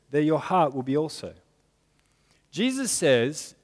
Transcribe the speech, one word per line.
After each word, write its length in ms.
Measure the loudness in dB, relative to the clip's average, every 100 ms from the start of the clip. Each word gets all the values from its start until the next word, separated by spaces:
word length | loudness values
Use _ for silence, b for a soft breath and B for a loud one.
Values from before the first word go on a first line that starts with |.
| _
there 120 | 0
your 160 | 2 0
heart 360 | 0 2 2
will 80 | 0
be 140 | -2 -2
also." 380 | -2 -8 -14 -16 _ _ _ _ _ _ _ _ _ _ _
Jesus 400 | -2 -2 -2 -4
says, 640 | 0 4 4 4 -2 -12 -20